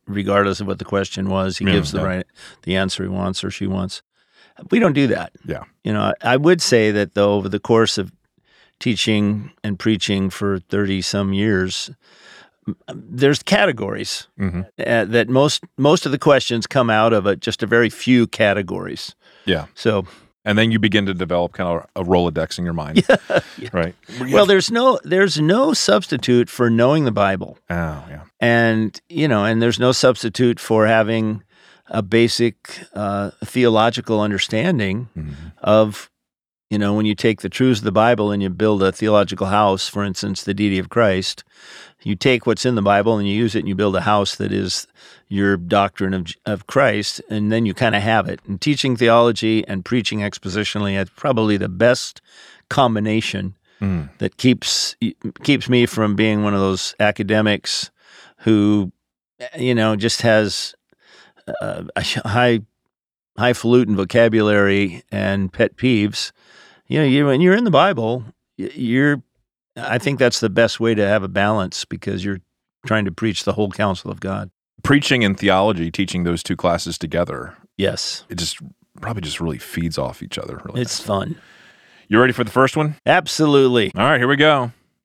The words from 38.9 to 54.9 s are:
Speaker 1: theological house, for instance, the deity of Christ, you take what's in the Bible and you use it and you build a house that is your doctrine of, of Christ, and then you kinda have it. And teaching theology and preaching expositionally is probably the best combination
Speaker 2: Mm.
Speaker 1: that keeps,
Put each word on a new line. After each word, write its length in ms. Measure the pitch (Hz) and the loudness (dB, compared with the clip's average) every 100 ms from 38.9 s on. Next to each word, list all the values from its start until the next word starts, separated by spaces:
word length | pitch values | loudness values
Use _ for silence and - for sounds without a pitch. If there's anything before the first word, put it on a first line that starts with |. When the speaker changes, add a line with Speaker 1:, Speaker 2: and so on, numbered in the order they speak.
Speaker 1:
theological 540 | - 107 104 95 90 95 | 0 2 2 2 -2 0
house, 420 | 104 104 95 - | 2 2 0 -4
for 160 | 101 | -4
instance, 380 | 101 92 104 95 | -6 -6 -8 -6
the 80 | - | -6
deity 260 | 98 104 95 | -2 -2 -2
of 120 | 90 | -2
Christ, 540 | 117 107 95 - - - _ - - - _ | 2 2 2 -4 -10 -16 _ -20 -20 -20 _
you 120 | 104 | -8
take 320 | 98 135 120 120 | 0 2 2 0
what's 200 | 107 127 | 0 0
in 80 | |
the 80 | 113 | 2
Bible 340 | 101 101 107 110 | 4 4 4 0
and 100 | 101 | 0
you 80 | |
use 200 | 104 117 | 0 -2
it 60 | 104 | -2
and 80 | 92 | -4
you 60 | |
build 220 | 95 104 92 | -2 0 0
a 60 | |
house 340 | 107 107 98 - | 2 2 0 -4
that 160 | 101 | -4
is 340 | 98 95 - - _ - - - | -4 -4 -6 -10 _ -20 -20 -8
your 280 | 98 101 95 | -2 0 0
doctrine 560 | 87 101 98 - 95 | 0 0 0 -2 -4
of, 140 | 95 85 - | -4 -6 -10
of 220 | - 101 - | -8 -8 -2
Christ, 560 | 131 135 104 101 - - | 0 2 0 -4 -10 -8
and 200 | 107 104 | -4 -2
then 140 | 113 | 0
you 80 | 110 | -2
kinda 280 | 90 117 104 | 0 0 0
have 280 | 107 110 95 | 2 2 0
it. 120 | 87 - | -6 -10
And 140 | 95 | -4
teaching 340 | 147 143 135 117 | -2 -2 -2 2
theology 680 | 117 117 120 107 110 110 - | 4 6 4 2 0 0 -2
and 160 | 98 | -8
preaching 360 | - 123 101 107 | -4 -4 -2 -4
expositionally 800 | 101 - 95 101 101 104 101 98 | -6 -6 -6 -4 -4 -4 -2 -2
is 60 | 90 - | -4 -4
probably 400 | 147 113 107 101 | -2 0 0 0
the 120 | 95 | -2
best 500 | 90 117 127 - - _ - - - - | 2 2 2 -4 -14 _ -20 -20 -20 -4
combination 880 | - 127 110 107 110 - 98 95 - _ _ | 2 2 2 0 0 -2 -6 -8 -12 _ _
Speaker 2:
Mm. 300 | 98 87 69 - | -4 -4 -6 -6
Speaker 1:
that 180 | 101 - | -6 0
keeps, 580 | 127 117 - - - | 2 2 0 -4 -4